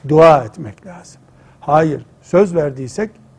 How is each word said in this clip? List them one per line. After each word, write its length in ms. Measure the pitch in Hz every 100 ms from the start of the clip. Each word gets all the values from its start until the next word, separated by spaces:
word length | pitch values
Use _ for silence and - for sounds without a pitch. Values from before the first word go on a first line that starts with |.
| 135
dua 340 | 151 165 151
etmek 420 | 113 - 110 - 190
lazım. 360 | 175 - - _ _ _ _
Hayır, 460 | - 147 160 135 120 _
söz 340 | _ 175 202 170
verdiysek, 560 | 147 131 131 - 214 - _